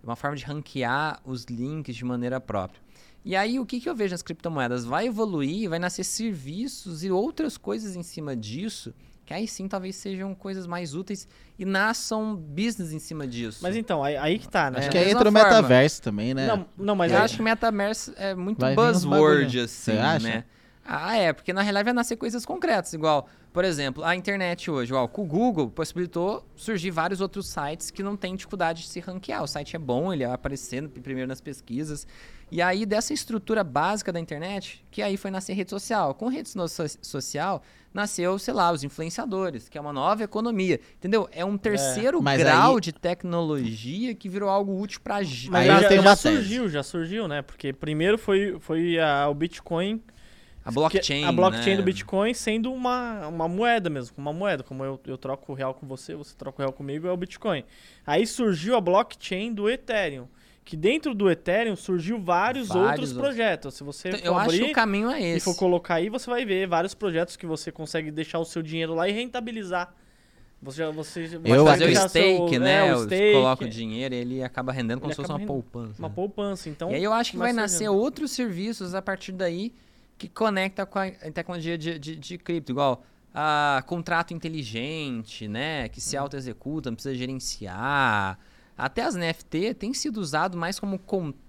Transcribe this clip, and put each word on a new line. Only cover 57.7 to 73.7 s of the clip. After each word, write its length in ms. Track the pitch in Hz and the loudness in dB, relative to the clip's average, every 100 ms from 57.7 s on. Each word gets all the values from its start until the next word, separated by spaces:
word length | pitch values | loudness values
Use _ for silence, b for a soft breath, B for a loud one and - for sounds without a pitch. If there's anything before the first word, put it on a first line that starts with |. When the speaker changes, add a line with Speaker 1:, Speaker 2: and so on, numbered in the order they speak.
| b b b - | b b b 0
Speaker 2:
Aí 200 | 151 220 | 2 2
surgiu 500 | - 233 170 175 247 | 2 0 2 2 2
a 40 | |
blockchain 720 | 175 185 240 - - 190 226 | 4 2 2 -6 -8 -6 -4
do 160 | 214 202 | -2 -2
Ethereum, 580 | 254 - 220 175 139 123 b b b | -2 -2 -2 -2 -4 -14 b b b
que 120 | - 160 | -12 0
dentro 360 | 180 302 311 220 | 2 2 0 2
do 120 | 196 | 4
Ethereum 460 | 165 - 190 233 | 4 2 0 2
surgiu 460 | 185 - 180 165 233 | -2 -2 -2 0 -4
vários 480 | 180 175 214 269 226 | 2 2 2 0 0
Speaker 1:
Vários 200 | 220 196 | 4 4
Speaker 2:
outros 220 | - 262 | 2 -2
Speaker 1:
outros. 140 | 247 277 | -2 -2
Speaker 2:
projetos. 480 | 240 226 170 139 | 0 0 0 -4
Se 80 | - | -12
você 280 | 143 143 185 | -12 -10 -6
Speaker 1:
Então, 100 | 196 | -4
Speaker 2:
for 60 | 175 | 0
Speaker 1:
eu 120 | 180 | 2
acho 100 | 208 | 2
que 60 | 170 | 2
Speaker 2:
abrir 100 | 262 | 2
Speaker 1:
o 20 | |
caminho 380 | 277 220 202 226 | 2 2 2 0
é 100 | 285 | -2
Speaker 2:
e 40 | 180 170 | 0 0
Speaker 1:
esse. 80 | |
Speaker 2:
for 120 | 190 175 | 0 2
colocar 400 | 185 175 - 165 | 2 2 2 0
aí, 120 | 185 | 0
você 220 | 240 247 | -4 -4
vai 140 | 240 | -2
ver 240 | 240 185 190 | 0 0 2
vários 260 | 170 185 | 0 0
projetos 400 | - 208 165 170 | -2 -2 -2 -2
que 100 | - | -6
você 280 | 170 160 - | -8 -6 -8
consegue 400 | - 156 165 156 | -10 -6 -4 -4
deixar 260 | 151 156 165 | -6 -4 -4
o 60 | |
seu 180 | 160 170 | -4 -6
dinheiro 320 | 156 160 160 | -6 -4 -2
lá 140 | 165 180 | 0 0
e 40 | |
rentabilizar. 800 | 208 247 247 226 226 196 180 180 - - _ _ _ - _ | -2 -4 -6 -6 -8 -4 -4 -4 -10 -20 _ _ _ -20 _
Você 160 | 135 139 | -14 -6
já, 120 | 160 | -4
você 340 | 156 151 175 165 | -4 -8 -8 -8
já 120 | 165 | -6
Speaker 3:
Eu 220 | - 123 | 4 8
Speaker 2:
vai 80 | 156 | 10
Speaker 1:
Fazer 100 | 139 | 8
o 40 | 165 | 8
Speaker 2:
deixar 200 | - 190 | 6 6
seu, 140 | 165 185 185 | 6 6 6
Speaker 1:
stake, 180 | 175 | 4
Speaker 2:
é, 40 | 135 | 2
Speaker 1:
né? 340 | 131 151 147 | 4 6 6
Speaker 2:
o 40 | 127 | 4
Speaker 1:
O 40 | 110 | 2
Speaker 2:
stake. 260 | 185 208 | 2 6
Speaker 1:
coloca 300 | 208 131 127 | 6 6 2
o 40 | |
dinheiro 460 | 123 | -2